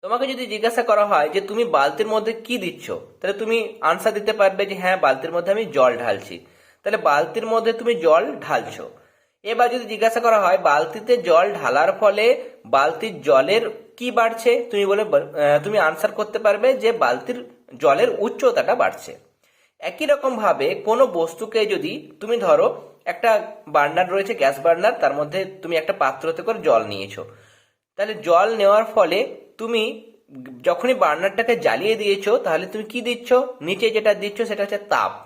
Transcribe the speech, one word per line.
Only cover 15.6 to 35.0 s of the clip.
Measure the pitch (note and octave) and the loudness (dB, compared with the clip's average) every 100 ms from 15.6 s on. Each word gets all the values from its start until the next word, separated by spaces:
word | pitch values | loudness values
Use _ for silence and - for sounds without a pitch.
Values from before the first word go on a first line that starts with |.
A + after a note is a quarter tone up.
তুমি | E3+ G#3 | 2 2
আনসার | D#3+ E3 G#3+ | 2 0 -4
করতে | - G#3+ - | -4 -6 0
পারবে | A3 G3+ B3 | 0 2 2
যে | A#3 A3+ | 2 0
বালতির | A3+ B2 B2+ - B3 - - _ C3+ | 2 0 0 -4 -10 -10 -20 _ 0
জলের | D3 C#3 B3 - | 2 4 2 0
উচ্চতাটা | G#3+ - C4 A#3 - | -4 0 0 2 0
বাড়ছে। | B3 F#2 - - - _ _ _ _ _ _ | 0 0 -2 -16 -20 _ _ _ _ _ _
একই | D#3+ - D4+ | -12 -8 -2
রকমভাবে | C#4+ C4+ A#3+ G#3 C#3 C#3 | 0 0 -2 0 0 0
কোনো | F#3+ - A#3 C4 | -2 -2 2 2
বস্তুকে | E3+ E3 - G#3+ A3+ G#3+ | 2 -4 -6 -4 -2 0
যদি | F#3+ D3+ B3 - - | -2 -4 -8 -14 -16
তুমি | G#3 A#3 | -4 -2
ধরো | F#3+ D3+ G3+ - - - | 4 4 4 0 -14 -14
একটা | - - A#3 G#3+ - - - | -10 -2 2 2 0 -14 -2
বার্নার | D3+ D3 E3 F3+ | 2 2 2 0
রয়েছে, | F#3+ G3 | 0 -2
গ্যাস | - C3+ C#3 | 0 0 2
বার্নার, | D#3+ E3+ G#3 | 0 2 2
তার | B3+ D3 | 2 0
মধ্যে | C#3+ D3 F3+ | 0 -4 -4
তুমি | F#3+ - E3 E3 | -8 -10 -4 -4
একটা | D#3 | -2
পাত্রতে | - C3 C3+ D#3+ E3 | 0 0 -2 -6 -4
করে | F3+ A3 | -4 -2
জল | C#3+ A2+ | 2 2
নিয়েছো, | G#2+ G2+ G2 - - - _ _ _ _ _ - | 2 -8 -10 -12 -16 -18 _ _ _ _ _ -8
তাহলে | G#3 | -8
জল | G#3+ E3+ E3+ G#3 A3+ | -6 2 4 4 2
নেওয়ার | G3 G#3 | 4 4
ফলে | A3 - F3 F3+ C4+ - - _ | 2 2 2 2 -4 -8 -20 _
তুমি | A3 A#3 A3 - - _ _ C#3 B2+ B2 | -4 -2 -2 -6 -18 _ _ -20 -18 -4
যখনই | - F3 B3 | -2 0 0
বার্নারটাকে | B3+ F3 D3+ F#3+ G3 A3+ A3+ | 2 2 2 -2 -2 0 2
জ্বালিয়ে | C#3+ A2+ G3 | 2 0 0
দিয়েছো, | A3 G#3 G3 G3+ A#3+ | 0 0 0 2 0
তাহলে | F#3+ D#3+ F3+ | 0 -2 -2
তুমি | G#3+ | -10
কি | G#3+ A#3+ | -8 -8
দিচ্ছ? | A#3 A#3+ A#3+ B3+ C4 - | -6 -6 2 2 2 -6
নিচে | D3+ F#3+ A3+ | -6 -2 0
যেটা | G#3+ G#3+ | 0 0
দিচ্ছ | G3+ G3+ G3+ | 0 -2 -6
সেটা | A3 G3+ | -6 -4
হচ্ছে | G3+ G3+ | -4 -6
তাপ | - C3+ | -2 0